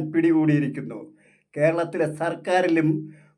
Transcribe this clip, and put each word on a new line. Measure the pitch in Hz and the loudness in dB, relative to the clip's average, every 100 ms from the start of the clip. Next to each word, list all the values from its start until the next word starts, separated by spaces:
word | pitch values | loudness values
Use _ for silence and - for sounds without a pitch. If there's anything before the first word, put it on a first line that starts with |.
| 151 | 0
പിടികൂടിയിരിക്കുന്നു. | 165 165 160 156 147 131 143 113 110 80 _ _ _ _ | 0 2 4 4 2 0 -6 -12 -14 -16 _ _ _ _
കേരളത്തിലെ | 147 151 165 165 180 151 156 | 0 0 0 -4 -2 -4 -2
സർക്കാരിലും | 165 - - 180 175 165 156 156 - - _ | -6 -6 0 0 2 2 2 0 -6 -18 _